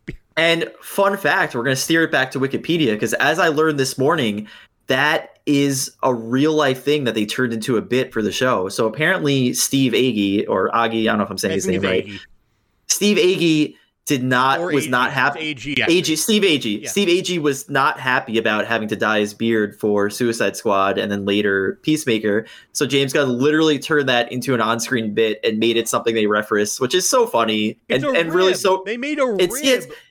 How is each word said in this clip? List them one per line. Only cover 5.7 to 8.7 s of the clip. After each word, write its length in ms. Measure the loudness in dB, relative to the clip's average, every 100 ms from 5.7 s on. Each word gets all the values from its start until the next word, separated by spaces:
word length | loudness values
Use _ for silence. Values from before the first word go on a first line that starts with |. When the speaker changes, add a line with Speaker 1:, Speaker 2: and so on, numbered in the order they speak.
| -2 -6 -4
Speaker 2:
a 100 | -2
real 400 | -2 -2 0 2
life 300 | 2 2 0
thing 220 | 0 0
that 100 | 0
they 100 | -2
turned 280 | -2 -2 -2
into 240 | -2 -2 -2
a 60 |
bit 300 | 0 -2 -2
for 100 | -2
the 100 | -2
show. 360 | 0 0 0
So 180 | -2